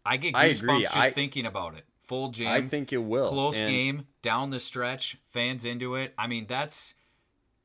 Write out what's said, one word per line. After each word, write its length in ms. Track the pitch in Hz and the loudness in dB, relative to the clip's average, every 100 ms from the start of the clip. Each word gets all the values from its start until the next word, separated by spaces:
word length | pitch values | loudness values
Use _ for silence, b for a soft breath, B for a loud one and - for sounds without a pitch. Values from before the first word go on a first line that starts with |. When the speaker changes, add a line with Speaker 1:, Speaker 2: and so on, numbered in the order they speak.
Speaker 1:
I 140 | 104 131 | 0 0
get 160 | 170 | 2
Speaker 2:
I 120 | 127 165 | 6 6
agree. 220 | 113 117 | 6 4
Speaker 1:
goosebumps 140 | 135 | 4
just 140 | 95 95 | 4 4
Speaker 2:
I 140 | 127 | 4
Speaker 1:
thinking 360 | 143 139 139 113 | 2 -2 -2 -4
about 280 | 98 85 | -4 -8
it. 100 | 78 - _ | -10 -20 _
Full 280 | - 127 135 | -6 -4 -4
gym. 180 | 113 113 | -4 2
Speaker 2:
I 140 | 123 | 2
think 300 | 131 151 131 | 2 -2 0
it 60 | 127 | -2
will. 300 | 110 123 120 | 2 2 2
Speaker 1:
Close 300 | 139 143 110 | 2 0 0
Speaker 2:
And 100 | 110 | 0
Speaker 1:
game, 380 | 127 135 143 135 _ | 2 0 -2 -10 _
down 280 | 113 117 139 | 0 0 0
the 100 | 131 | -6
stretch, 560 | - 127 123 131 - - _ | -8 -4 -4 -4 -8 -10 _
fans 380 | 120 120 127 | -2 -2 -2
into 300 | 120 123 127 | -6 -4 -4
it. 180 | 127 131 - | -4 -4 -4
I 80 | 117 | -4
mean, 200 | 117 104 | -4 -4
that's, 460 | 127 147 - - - b b b _ _ _ | -4 -4 -6 -10 -12 b b b _ _ _